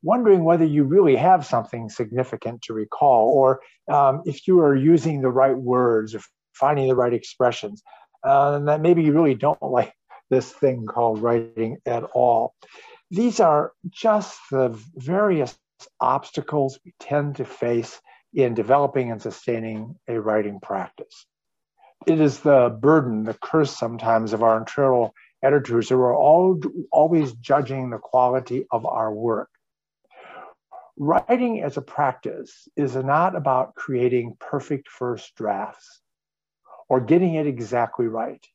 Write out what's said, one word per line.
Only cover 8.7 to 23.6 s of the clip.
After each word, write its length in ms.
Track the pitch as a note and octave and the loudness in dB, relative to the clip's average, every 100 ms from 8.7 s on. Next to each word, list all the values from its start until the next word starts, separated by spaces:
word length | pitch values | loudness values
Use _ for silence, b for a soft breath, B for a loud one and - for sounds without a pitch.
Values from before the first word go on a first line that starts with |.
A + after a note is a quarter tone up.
| D3+ | 0
maybe 220 | D#3+ E3+ | 2 4
you 100 | D#3 | 4
really 220 | D3 D#3+ B2 | 4 2 2
don't 260 | D3 D3+ | 0 -2
<laughs> 0 | |
like 320 | C#3 B2+ - _ _ B _ | -2 -2 -2 _ _ B _
this 220 | C3 - | -2 -2
thing 340 | - C#3 B2+ A2 | -2 -2 -2 -8
called 360 | A#2+ A#2 A2 | -2 -2 0
writing 560 | A#2 A#2 A2+ - A2+ - - | 0 -2 -4 -6 -6 -6 -6
at 180 | A#2 A2+ | -6 -4
all. 420 | B2 B2 A#2 A#2 _ B B B B _ | 0 2 2 0 _ B B B B _
These 280 | F3 A#3+ A3 | -2 -2 2
are 340 | F3 D3 - _ F3+ | 2 4 0 _ -18
just 500 | - A3+ G#3+ F#3+ - - | -4 0 0 -2 -16 -6
the 280 | C3+ B2+ A2+ A2 - | -2 -2 -4 -18 -16
various 600 | B2+ F#3 G#3 F3 B2 - _ _ - _ | -6 -2 0 0 -4 -8 _ _ -20 _
obstacles 800 | B2 C3+ - - C#3+ D3+ C#3 B2+ - | -2 -2 -4 -10 -6 -2 -4 -6 -20
we 80 | _ | _
tend 360 | - D3 D3 C#3 | -6 -4 -4 -6
to 100 | B2+ | -12
face 540 | - A#2+ A#2+ A#2 - b b b | -6 -4 -2 -4 -12 b b b
in 200 | - B2+ | 0 0
developing 580 | A#2 G#2+ C#3 C#3+ C#3 B2 | 0 2 2 2 -2 -4
and 100 | A2 | -6
sustaining 720 | A2 G2 - A#2 A2+ A2 A2 D3 - | -10 -10 -6 -6 -6 -10 -12 -16 -8
a 120 | A#2 | -6
writing 400 | G#2+ G#2+ G#2 G2 | -2 -2 -2 -8
practice. 680 | - G2 F#2+ - - - _ _ _ _ _ _ b b - | -8 -8 -8 -14 -20 -20 _ _ _ _ _ _ b b -2
It 120 | D#3+ | 2
is 200 | D3+ B2+ | 2 0
the 360 | D3+ C#3 A#2+ A2+ | 2 4 4 0
burden, 420 | C3 D#3+ B2+ A2 | 2 2 2 -4
the 140 | A2 A2 | -6 -8
curse 360 | - D#3+ | -4 -2